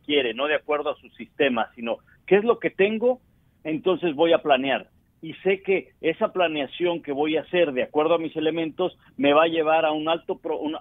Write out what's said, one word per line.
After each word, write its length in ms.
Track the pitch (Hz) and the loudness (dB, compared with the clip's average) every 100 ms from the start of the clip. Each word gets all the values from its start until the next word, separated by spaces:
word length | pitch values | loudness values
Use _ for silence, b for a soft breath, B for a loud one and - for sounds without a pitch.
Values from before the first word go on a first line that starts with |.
| - | -2
quiere, 280 | 147 123 | 0 0
no 120 | 113 147 | -2 -2
de 80 | |
acuerdo 360 | 151 - 147 147 | -2 -2 -4 -2
a 100 | 131 | -8
su 80 | 120 | -12
sistema, 600 | _ 110 - 143 120 107 | _ -18 -2 0 0 -4
sino, 240 | - 117 107 b b - | -6 -8 -8 b b 0
¿qué 100 | 190 | 2
es 80 | |
lo 160 | 226 226 | 4 0
que 100 | 160 | 0
tengo? 500 | - 196 220 247 247 _ _ _ _ | 0 0 2 -2 -2 _ _ _ _
Entonces 500 | 156 156 185 180 175 | -8 -4 -2 -2 -2
voy 180 | 139 165 | 0 2
a 100 | 156 | 2
planear. 460 | 156 131 135 117 - _ _ _ | 4 0 2 -4 -6 _ _ _
Y 120 | 160 - | -16 -6
sé 200 | 185 196 | -2 -2
que 320 | 196 185 - _ | 0 -2 -2 _
esa 320 | 160 160 214 | -4 -2 -2
planeación 720 | 185 170 151 131 - 175 170 | 0 0 0 -6 -2 -2 -2
que 80 | - | -6
voy 260 | 139 156 156 | -2 0 -2
a 40 | |
hacer 320 | - 180 160 | -2 0 2
de 100 | 127 | 0
acuerdo 320 | 110 151 156 | -2 0 2
a 40 | 170 | 2
mis 180 | 160 160 | 0 -4
elementos 600 | 156 165 160 - 180 - b - | -2 -2 -4 -4 -4 -6 b -2
me 160 | 139 | 4
va 120 | 147 | 4
a 40 | 165 | 4
llevar 360 | 165 156 160 | 2 2 2
a 60 | 160 | 2
un 180 | 156 156 | -2 -2
alto 300 | 165 - 185 | -4 -4 -10
pro-, 220 | 165 151 | -6 -6
un, 160 | 151 156 | -6 -6